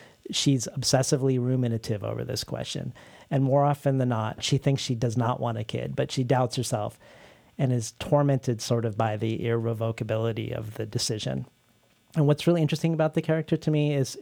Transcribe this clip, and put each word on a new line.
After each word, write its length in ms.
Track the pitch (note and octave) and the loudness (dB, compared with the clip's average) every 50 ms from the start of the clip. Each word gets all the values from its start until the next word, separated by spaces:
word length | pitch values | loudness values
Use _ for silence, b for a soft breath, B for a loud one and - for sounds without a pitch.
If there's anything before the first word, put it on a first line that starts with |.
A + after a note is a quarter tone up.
| B B B B B - | B B B B B -6
She's 380 | - - - D3 C3+ B2 A2 - | -4 0 2 4 2 2 0 -4
obsessively 720 | - C3 A#2+ - - C3 C3 - D#3 B2+ C3+ C3+ C3 B2 | -6 -4 0 2 2 2 4 2 2 2 2 2 2 2
ruminative 640 | A#2+ B2+ C3 C3 B2 A#2 A2+ A2+ - - G#2+ G2 G#2+ | 2 0 2 2 2 0 0 -2 -2 -4 -4 -4 -4
over 200 | A2 A2 A#2 B2 | -6 -6 -6 -6
this 200 | A#2+ B2 - - | -6 -6 -6 -6
question. 500 | - - - - - - - - B2+ - B B B B B B B | -6 -6 -6 -6 -6 -8 -8 -8 -8 -10 B B B B B B B
And 120 | D#3 C3+ | 0 2
more 220 | C3+ C3 C3+ C#3+ C#3+ | 2 4 4 4 4
often 340 | C#3+ C#3+ - - C#3 C3+ C3 | 4 2 2 0 0 2 2
than 120 | B2+ B2 | 2 2
not, 340 | A#2 A2 G#2+ A2 - - - | 0 0 -2 -4 -4 -4 -2
she 140 | - C#3+ C3 | 0 0 2
thinks 220 | - C#3 C3+ - | 2 2 0 0
she 140 | - - B2 | 0 -2 -2
does 220 | A2 B2+ A#2 G#2+ | -2 -2 0 0
not 240 | B2 A#2 A#2 B2+ - | 2 0 0 0 0
want 180 | A#2+ A#2+ A2+ A2 | -2 -2 -2 -4
a 60 | A2+ | -6
kid, 320 | - - A#2+ - C3+ C3 | -6 -6 -6 -6 -4 -2
but 160 | - C3 - | -4 -4 -2
she 100 | - C3+ | -2 -2
doubts 320 | B2+ A#2 C3+ B2+ B2+ A#2+ - | 0 2 2 2 2 2 0
herself 440 | B2+ A#2 - B2 G#2+ G#2 - - - B B B B B B B B B B B B | -2 -4 -2 -2 -2 -4 -4 -8 -12 B B B B B B B B B B B B
and 140 | C#3 B2+ | 0 0
is 200 | B2 A#2+ A2 - - - | 0 0 -2 -4 -8 -10
tormented 640 | - - D3 D3 C#3+ C#3+ C#3 B2 - B2+ A#2 A2+ | -2 2 2 4 4 4 2 2 0 -2 -2 -2
sort 220 | - - A#2+ A#2 A2+ | -2 -2 0 0 0
of 120 | A2+ G2+ | -2 0
by 200 | A2 A2+ G#2+ G#2+ | 0 0 0 0
the 240 | G#2+ A2+ A2+ A2 - | -2 -2 -2 -2 -2
irrevocability 1120 | - A#2 A#2 A#2 A2+ A#2 A#2 G#2+ A2+ A2+ A2 - A2+ A2 A2+ A2 A2+ A#2 A2 A2+ A2 - | -2 0 0 0 0 -2 -2 -2 -2 -2 -2 -2 -4 -2 -2 -2 -2 -2 -2 -4 -4 -6
of 220 | - - A2+ G#2+ A2 | -6 -6 -8 -8 -8
the 120 | - A2 | -8 -6
decision. 600 | G#2 - - - - A2+ G#2+ - - - C3 B2 - _ _ _ _ _ _ _ _ _ _ _ _ - | -4 -4 -4 -2 -2 -4 -4 -4 -4 -4 -4 -6 -8 _ _ _ _ _ _ _ _ _ _ _ _ 0
And 100 | D#3+ C#3+ | 2 4
what's 200 | C#3+ D3 - - | 4 4 4 2
really 160 | E3+ F3 E3+ | 2 2 4
interesting 300 | D#3 D3 D#3+ - - E3 | 2 2 0 0 0 0
about 220 | E3 D#3 D#3 D#3 - | 2 2 2 0 0
the 80 | E3 | 0
character 340 | D#3 - D#3+ D#3+ D#3 - E3 | 0 0 0 0 0 0 -2
to 140 | D#3 - D#3 | 0 2 2
me 240 | D3+ D3+ D3 D3 D3 | 2 4 4 2 2
is 240 | C#3 B2+ - - - | 2 0 0 -4 -8